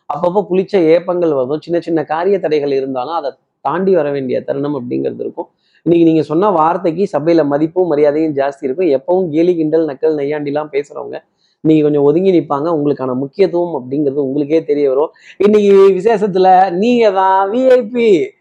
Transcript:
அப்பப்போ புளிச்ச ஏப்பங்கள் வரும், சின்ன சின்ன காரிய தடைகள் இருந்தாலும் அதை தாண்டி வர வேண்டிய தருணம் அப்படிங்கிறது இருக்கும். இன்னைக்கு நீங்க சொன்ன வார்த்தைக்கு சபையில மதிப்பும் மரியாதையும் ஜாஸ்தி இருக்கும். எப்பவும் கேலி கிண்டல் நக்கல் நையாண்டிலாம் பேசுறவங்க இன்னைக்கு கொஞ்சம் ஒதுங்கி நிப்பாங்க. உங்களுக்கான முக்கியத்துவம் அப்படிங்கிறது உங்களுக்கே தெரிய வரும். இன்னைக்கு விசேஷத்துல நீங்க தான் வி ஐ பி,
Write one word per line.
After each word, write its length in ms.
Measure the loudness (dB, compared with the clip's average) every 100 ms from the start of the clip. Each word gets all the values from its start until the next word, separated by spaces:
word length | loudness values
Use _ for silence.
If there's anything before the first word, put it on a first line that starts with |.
| -14
அப்பப்போ 300 | -4 -2 -2
புளிச்ச 320 | -2 -2 0 0 2
ஏப்பங்கள் 440 | 2 0 -2 0
வரும், 260 | 0 -2 -6
சின்ன 180 | -4 -6
சின்ன 200 | -2 -4
காரிய 340 | -2 -2 0 0
தடைகள் 340 | 0 -2 0
இருந்தாலும் 420 | -2 -2 -6 -6
அதை 160 | -6 -6 -10 _ _
தாண்டி 280 | -6 -2 2
வர 160 | 2 0
வேண்டிய 260 | -4 -2 -4
தருணம் 360 | -4 -4 -4 -6
அப்படிங்கிறது 440 | -4 -4 -4 -6
இருக்கும். 280 | -10 -10 -14 _ _ _ 0
இன்னைக்கு 200 | 4 4
நீங்க 160 | 2
சொன்ன 280 | 0 0 0
வார்த்தைக்கு 540 | 2 0 0 -4 -2 -2
சபையில 340 | -2 2 2
மதிப்பும் 440 | 2 0 0 -2 0
மரியாதையும் 460 | 2 2 2 -2
ஜாஸ்தி 280 | -2 -2 -4
இருக்கும். 240 | -6 -2 0
எப்பவும் 400 | 0 0 -2 0
கேலி 220 | 0 0
கிண்டல் 320 | 0 0 0 -2
நக்கல் 260 | -2 -2
நையாண்டிலாம் 560 | -2 -4 -4 -4 -6 -4
பேசுறவங்க 440 | -6 -6 -12 -12 -14 _ _ _ _
இன்னைக்கு 180 | 2 4
கொஞ்சம் 200 | 4 2
ஒதுங்கி 280 | 2 2 2
நிப்பாங்க. 360 | 0 0 -4 -2
உங்களுக்கான 460 | -2 -2 -2 -4
முக்கியத்துவம் 600 | -4 -4 -2 0 0 -4
அப்படிங்கிறது 460 | -6 -6 -4 -2 -2
உங்களுக்கே 400 | -4 -4 -2 -2
தெரிய 220 | -2 -2 0
வரும். 220 | 0 -2 _ -14 -2
இன்னைக்கு 340 | 2 4 4 6 6
விசேஷத்துல 580 | 4 0 0 0 2 4 6 4
நீங்க 400 | 2 0 2 2
தான் 400 | 2 2 2 0
வி 120 | 0 0
ஐ 100 | -2
பி, 240 | -2 0 2 2 0 _